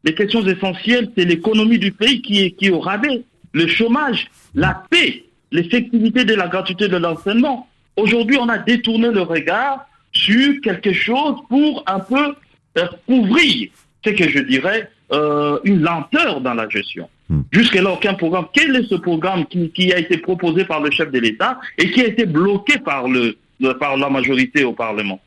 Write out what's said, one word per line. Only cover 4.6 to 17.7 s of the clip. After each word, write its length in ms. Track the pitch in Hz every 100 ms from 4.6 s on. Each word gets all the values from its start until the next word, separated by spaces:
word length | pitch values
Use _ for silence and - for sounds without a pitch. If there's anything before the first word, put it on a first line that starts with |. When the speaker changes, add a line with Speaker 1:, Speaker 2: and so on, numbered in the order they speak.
| 185 - -
Speaker 1:
paix, 340 | 339 247 - - _ _
l'effectivité 760 | 160 175 247 240 233 220 254 220
de 80 |
la 140 | 214 175
gratuité 400 | 185 185 180 208
de 100 | 180
l'enseignement. 720 | 170 160 196 226 285 247 - _ _ -
Aujourd'hui, 420 | 214 233 226 277
on 120 | 240
a 80 | 226
détourné 540 | 233 240 226 226 233
le 100 | 208
regard 640 | 170 165 156 202 277 269 - _ _
sur 460 | - 156 226 285 285
quelque 300 | 220 185 208
chose 420 | 180 - 254 302 247 -
pour 360 | 262 302 247 -
un 140 | 196
peu, 340 | 190 269 285 285 _ _ _ 160
euh, 80 | 175 - -
couvrir 640 | 254 196 269 302 143 98 _ _ _
ce 60 | 214
que 180 | 196 160
je 100 | 139
dirais, 500 | 127 131 165 220 208 _ _
euh, 480 | 143 151 147 147 147
une 180 | 196 190
lenteur 600 | 160 170 147 302 311 147
dans 120 | 127
la 140 | 117 110
gestion. 400 | 104 - 85 - _ -
Speaker 2:
Hmm. 120 | 78 -
Speaker 1:
Jusque-là, 400 | 190 233